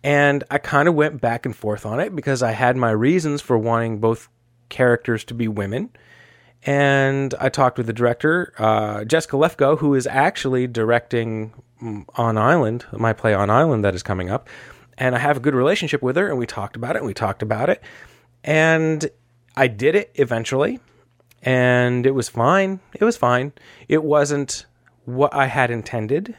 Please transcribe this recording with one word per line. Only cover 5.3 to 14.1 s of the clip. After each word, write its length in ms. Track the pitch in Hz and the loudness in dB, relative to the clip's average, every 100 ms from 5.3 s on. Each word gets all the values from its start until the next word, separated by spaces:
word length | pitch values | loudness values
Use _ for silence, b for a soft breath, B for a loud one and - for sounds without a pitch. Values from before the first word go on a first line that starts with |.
be 120 | 120 113 | -6 -4
women. 440 | 104 98 117 233 b b b b b b b | -4 -4 -6 -8 b b b b b b b
And 680 | - 143 139 139 135 139 135 135 | -2 2 2 2 2 0 -4 -2
I 120 | 131 | -4
talked 260 | - 127 - | 2 0 0
with 80 | 113 | -6
the 60 | |
director, 600 | 110 120 120 156 170 - - | 0 0 2 0 0 -4 -2
uh, 460 | 110 107 107 104 | 0 2 -2 -6
Jessica 320 | 110 160 - 139 | 0 0 0 0
Lefko, 420 | 165 - 139 147 | 0 2 2 2
who 160 | 147 | 2
is 140 | 139 120 | 2 0
actually 580 | 131 160 - 139 127 127 | 0 0 0 -2 -2 -2
directing, 840 | 117 110 117 - 120 113 110 110 - _ _ | -2 0 0 0 -4 -2 -6 -8 -14 _ _
mm, 240 | 117 104 - - | -10 -10 -8 -2
On 200 | 117 110 | 0 2
Island, 480 | 117 170 113 120 - | 2 2 0 -4 -10
my 220 | 104 113 | -2 -2
play 200 | 110 113 | 0 0
On 160 | 101 101 | 2 4
Island 360 | 113 160 117 | 4 4 2
that 100 | 101 | 0
is 80 | 90 | -2
coming 260 | - | -4